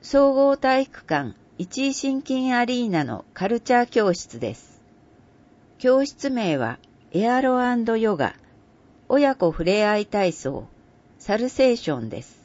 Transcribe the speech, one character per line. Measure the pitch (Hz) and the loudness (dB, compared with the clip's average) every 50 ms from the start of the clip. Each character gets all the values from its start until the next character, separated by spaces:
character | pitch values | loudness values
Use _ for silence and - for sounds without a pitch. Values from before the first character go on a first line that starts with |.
| _ | _
総 | - - 277 277 277 269 | 0 2 4 4 4 4
合 | 262 277 277 277 269 | 4 2 2 2 0
体 | - 269 262 262 269 | 0 0 2 2 0
育 | - - - - | -2 -6 -20 -8
館、 | - 160 147 143 120 101 _ _ _ _ - | -4 -2 -2 -2 -4 -10 _ _ _ _ -10
一 | 175 180 - - 262 277 | -10 -10 -6 -2 -2 -2
井 | 269 | -2
親 | - - 269 269 269 | -2 -4 -2 -4 -4
近 | 277 - 262 262 254 262 254 | -4 -4 -4 -2 0 0 0
ア | 240 240 | 0 0
リ | 233 254 247 240 | 0 -2 -4 -2
ー | 226 | -2
ナ | 185 160 147 | -2 -2 -2
の | 120 117 95 - _ _ | -2 -6 -10 -12 _ _
カ | - 180 196 | -6 -4 -2
ル | 233 233 | -2 -2
チ | - - 254 | -2 2 2
ャ | 240 240 240 | 2 2 2
ー | |
教 | - 247 214 196 175 | 0 0 2 2 0
室 | 180 - - - 117 | -2 -4 -16 -12 -8
で | 120 110 110 | -8 -8 -8
す。 | - - - - - _ _ _ _ _ _ _ _ _ _ _ _ _ _ _ _ _ _ _ _ | -10 -16 -20 -20 -20 _ _ _ _ _ _ _ _ _ _ _ _ _ _ _ _ _ _ _ _
教 | - 254 254 269 277 | 2 4 4 4 2
室 | 285 - _ - 277 | 0 -6 _ -6 -4
名 | 262 247 220 185 156 135 | -4 -2 0 0 0 0
は、 | 123 110 123 - - _ _ _ _ _ - | -2 -4 -6 -8 -14 _ _ _ _ _ -4
エ | 170 208 233 | -2 0 2
ア | 247 254 | 2 2
ロ& | 262 262 254 254 247 247 247 240 233 226 226 226 | 2 2 2 2 0 0 0 -2 0 0 0 0
ヨ | 220 220 208 | 0 0 0
ガ、 | 156 135 101 - - - - _ _ _ _ _ _ _ _ _ _ _ _ | 0 -2 -4 -4 -8 -20 -20 _ _ _ _ _ _ _ _ _ _ _ _
親 | - 277 294 269 269 | 2 4 4 2 2
子 | - 190 170 | 2 0 0
ふ | 160 - 165 | 0 0 0
れ | 170 190 208 214 208 | 0 2 2 2 2
あ | 208 208 | 2 0
い | 208 | -2
体 | 208 - 208 196 180 | -2 -2 0 0 0
操、 | 165 - - 131 139 - 110 - - _ _ _ _ _ _ _ _ _ | -2 -2 -8 -8 -8 -8 -12 -14 -20 _ _ _ _ _ _ _ _ _
サ | - - 202 | -6 -4 -2
ル | 220 233 254 | -2 -2 -4
セ | - - 262 262 | 0 2 4 4
ー | 240 233 | 4 2
シ | - - | -2 -6
ョ | 151 127 | -6 -4
ン | 113 110 | -6 -8
で | 104 - | -10 -12
す。 | - - - _ _ | -14 -16 -20 _ _